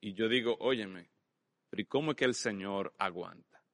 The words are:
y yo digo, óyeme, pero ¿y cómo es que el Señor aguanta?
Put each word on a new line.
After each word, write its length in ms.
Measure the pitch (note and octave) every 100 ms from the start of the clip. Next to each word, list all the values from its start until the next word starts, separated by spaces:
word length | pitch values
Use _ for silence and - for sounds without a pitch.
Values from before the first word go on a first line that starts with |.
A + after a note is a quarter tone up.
y 140 | G#2+
yo 140 | F#2+ A2+
digo, 280 | B2 A#2 A2+
óyeme, 540 | A#2+ C3 G2+ F#2 F2 _ _ _ _ _ _
pero 100 | -
¿y 40 |
cómo 260 | G#2+ C3+ D#3
es 60 | C#3+
que 80 |
el 100 | C3
Señor 580 | A#2+ A#2+ G2+ G2 G2 F#2+ _
aguanta? 640 | F#2+ F2 F2+ F2 _ - _